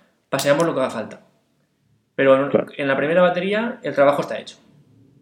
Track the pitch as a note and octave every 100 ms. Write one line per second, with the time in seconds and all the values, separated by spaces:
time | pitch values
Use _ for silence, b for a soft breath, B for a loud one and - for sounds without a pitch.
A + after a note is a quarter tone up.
0 | b _ _ C3+ C#3+ D3+ E3 C3+ B2+ A2+
1 | G#2 - _ _ _ _ _ _ _ _
2 | _ - C3+ C3+ C#3 - - - C#3 C3+
3 | C#3+ F3 F3+ F3 F#3+ G#3 A#3 - D3 C#3
4 | C#3+ C#3+ D3+ G#2+ - - _ _ _ _
5 | _ _